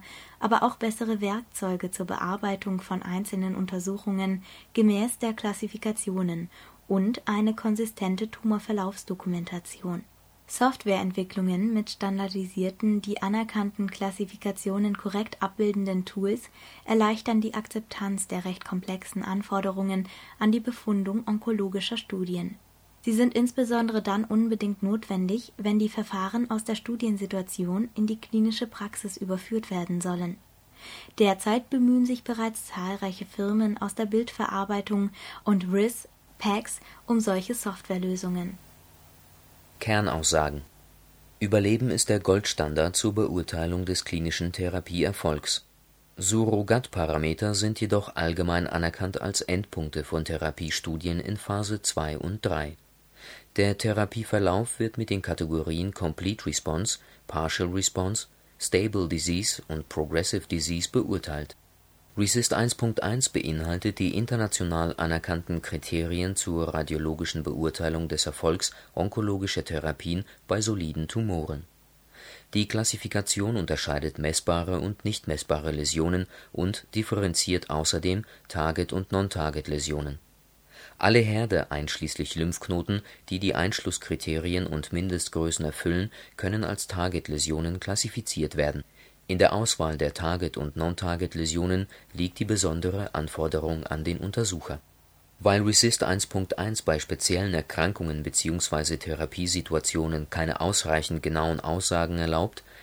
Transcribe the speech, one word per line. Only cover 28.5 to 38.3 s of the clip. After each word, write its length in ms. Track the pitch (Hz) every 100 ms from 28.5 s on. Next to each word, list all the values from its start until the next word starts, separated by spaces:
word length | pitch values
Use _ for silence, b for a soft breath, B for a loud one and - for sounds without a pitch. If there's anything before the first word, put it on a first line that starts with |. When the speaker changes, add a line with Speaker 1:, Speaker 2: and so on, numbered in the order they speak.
| 220 233
Speaker 1:
Praxis 480 | - 208 - 202 -
überführt 560 | 185 185 - 220 220
werden 300 | 180 175 175
sollen. 340 | 180 175 175 180 - _ _ B B B B -
Derzeit 520 | 208 190 208 233 240
bemühen 360 | 269 247 247 247
sich 180 | 247
bereits 420 | - 233 226 220 -
zahlreiche 580 | 190 180 196 196 185 190
Firmen 520 | - 202 214 220 208
aus 180 | 202 -
der 100 | 214
Bildverarbeitung 1080 | 220 233 - 214 196 196 202 196 208 202 B B B -
und 260 | 196 180
ris, 380 | 196 220 233 - - - -
pacs 420 | 208 202 - - B B -
um 160 | 233
solche 320 | 214 190 185
Softwarelösungen. 1040 | 240 202 185 - 185 185 185 180